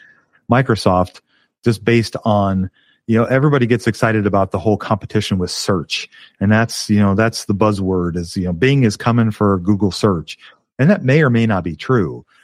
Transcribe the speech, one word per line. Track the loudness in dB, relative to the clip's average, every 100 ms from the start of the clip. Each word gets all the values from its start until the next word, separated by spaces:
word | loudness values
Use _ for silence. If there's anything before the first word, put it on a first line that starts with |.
| -20 _ _ _ 0
Microsoft, | 0 2 0 2 2 0 -6 _ _ _ _
just | -2 -2
based | 2 0 0 -4 0
on, | 0 2 -2 -4 -8 _ _ -2
you | 0
know, | 2
everybody | 2 2 2 2
gets | 0 0
excited | -2 0 0 0
about | 0 0
the | -2
whole | 0 -2
competition | -2 -6 -2 -4 -2 -4
with | -4
search. | -6 -4 -4 -4 -10 -10 -18 -20 _
And | 2
that's, | 2 0 -4 -2
you | 2
know, | 2 2
that's | 0 -2 -6
the | 0
buzzword | 0 0 -2 -2 -2 -4
is, | -6 -6
you | -4
know, |
Bing | 0 2 2
is | 2 0
coming | 0 0 0
for | 0 0 0
Google | 0 0 0
search. | 0 0 0 -4 -16 -20 _ _ 0
And | 2
that | 2
may | 2 2
or | 4
may | 2 2
not | 0
be | -4 -8
true, | -2 0 0 -6 -16 _